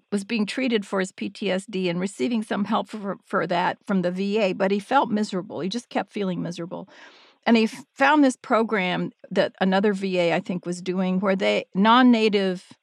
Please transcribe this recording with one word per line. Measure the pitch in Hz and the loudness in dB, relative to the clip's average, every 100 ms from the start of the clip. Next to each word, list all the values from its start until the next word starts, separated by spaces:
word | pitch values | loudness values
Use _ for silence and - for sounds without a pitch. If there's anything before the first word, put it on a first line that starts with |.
| - | -6
was | 202 | -6
being | 196 233 202 | -4 -4 -2
treated | - 262 226 202 | -2 -2 -2 -2
for | 190 | -4
his | 190 | -4
P | - 208 | -6 -10
T | - 196 | -6 -4
S | 185 - | -4 -4
D | 190 180 | -4 -2
and | 170 | -2
receiving | 196 - 254 226 | -4 -4 -2 -2
some | 214 202 208 | -2 -4 -2
help | 208 202 | -2 -4
for, | 214 196 - _ | -8 -10 -10 _
for | 190 165 | -4 0
that | 175 180 - - | 0 0 -4 -2
from | 196 | -2
the | 175 | 0
V | 185 196 214 | -2 -2 0
A, | 190 | 0
but | 196 190 | 0 0
he | 202 | 0
felt | - 269 247 | 0 0 2
miserable. | 208 214 185 - 117 | -2 -2 -4 -8 -8
He | 185 | -6
just | 233 - | -8 -6
kept | 240 196 | -6 -6
feeling | 214 190 170 | -6 -4 -4
miserable. | 165 175 175 170 185 - - - _ _ 226 | -6 -8 -10 -12 -14 -20 -20 -20 _ _ 2
And | 233 | 4
he | 220 | 2
f-, | - - | -2 -16
found | - 277 302 | 0 4 6
this | 262 - | 4 2
program | - 226 233 214 180 175 180 - - | 0 0 2 0 0 -2 -4 -8 -4
that | 185 - - | 0 0 0
another | 190 190 208 | 2 2 2
V | 196 196 180 | 0 -2 0
A, | 170 | 2
I | 165 | 0
think, | 196 180 175 | -2 -6 -6
was | 175 | -6
doing | 185 185 185 185 | -4 -2 0 0
where | 196 190 | 0 0
they, | 208 208 - 185 | 0 0 -2 2
non-native | 220 247 254 226 220 202 190 180 - - | 6 6 6 6 4 2 0 -4 -10 -6